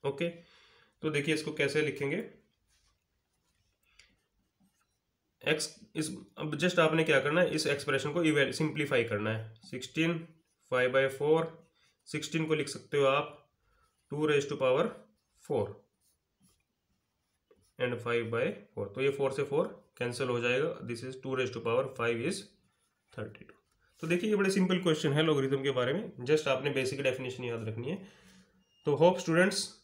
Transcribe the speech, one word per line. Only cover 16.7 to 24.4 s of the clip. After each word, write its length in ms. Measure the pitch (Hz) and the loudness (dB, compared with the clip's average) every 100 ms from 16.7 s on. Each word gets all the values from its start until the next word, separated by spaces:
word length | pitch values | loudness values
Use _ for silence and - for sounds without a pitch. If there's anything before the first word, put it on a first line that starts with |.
| _ _ _ _ _ _ _ _ _ _ - | _ _ _ _ _ _ _ _ _ _ -4
and 180 | 127 117 | -4 -2
five 280 | 113 117 113 | -2 -2 0
by 120 | 117 147 214 - | -2 -2 -4 -12
four। 120 | - 101 | -10 -8
तो 60 | - | -2
ये 100 | 139 | -2
फ़ोर 220 | 139 135 | 0 -2
से 100 | 139 | -2
फ़ोर 220 | - 143 175 - _ - | -2 0 -2 -6 _ -6
कैंसिल 300 | 123 120 131 | -6 -2 -2
हो 120 | 120 | 0
जाएगा, 340 | 120 127 160 - 117 | 2 2 0 -4 -8
this 180 | 117 | -8
is 140 | 131 135 | -8 -10
two 140 | 135 135 | -6 -2
raise 140 | 120 | -2
to 80 | 117 117 | -2 0
power 180 | 120 135 - | 0 0 -2
five 260 | 117 117 139 | -2 0 -2
is 100 | 202 - _ _ _ _ _ _ | -4 -10 _ _ _ _ _ _
thirty-two। 460 | - 107 - - - _ _ _ _ | -12 -12 -14 -20 -20 _ _ _ _
तो 40 | 160 | -2
देखिए 240 | 175 214 | 0 2
ये 60 | |
बड़े 140 | 208 | 2